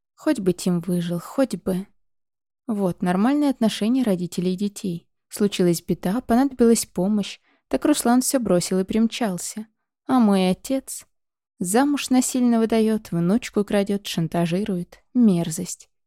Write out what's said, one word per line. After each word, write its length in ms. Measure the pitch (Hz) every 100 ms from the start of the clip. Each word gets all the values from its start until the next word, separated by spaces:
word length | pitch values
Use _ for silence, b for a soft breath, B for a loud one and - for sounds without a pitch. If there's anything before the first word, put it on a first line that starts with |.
| _ _
Хоть 160 | 311 269
бы 120 | 185
Тим 280 | 175 185 175
выжил, 400 | 175 180 170 170
хоть 360 | - - 262 180
бы. 300 | - 185 196 _ _ _ _ _ _ _ -
Вот, 360 | 208 190 -
нормальные 480 | 180 185 233 294 285
отношения 520 | 262 220 - 208 262
родителей 520 | 240 180 175 - 180
и 20 | 180
детей. 520 | 202 - 190 170 - _ _
Случилась 540 | - 202 - 175 165
беда, 380 | - 175 180 233
понадобилась 680 | - 233 277 262 233 226 -
помощь. 540 | - 185 208 190 - _ _ _
Так 160 | 262
Руслан 380 | 311 302 233 247
всё 160 | - 269
бросил 400 | 202 175 - 185
и 60 |
примчался. 840 | 190 220 226 - 226 175 - - 214 _ _ _ -
А 120 | 262
мой 320 | 214 196 185
отец 560 | 185 - 269 - - - _ _ _ _ -
замуж 520 | 180 220 285 277 -
насильно 480 | 254 - 254 247 233
выдаёт, 520 | 226 226 220 214 -
внучку 540 | 170 170 226 - 208
крадёт, 420 | 202 208 196 202 -
шантажирует. 960 | - 160 175 170 180 214 180 175 - _
Мерзость. 800 | 254 226 175 170 160 180 - - _